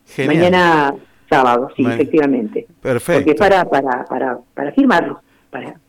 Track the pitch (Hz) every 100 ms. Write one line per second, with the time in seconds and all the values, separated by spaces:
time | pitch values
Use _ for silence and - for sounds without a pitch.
0 | _ - 135 160 175 180 170 156 139 -
1 | - _ _ 147 127 120 139 - 123 117
2 | 139 160 143 120 107 - - _ 127 117
3 | - 143 147 147 196 190 170 143 139 127
4 | 135 131 135 123 - 135 143 - 262 175
5 | - - _ _ _ 127 127 -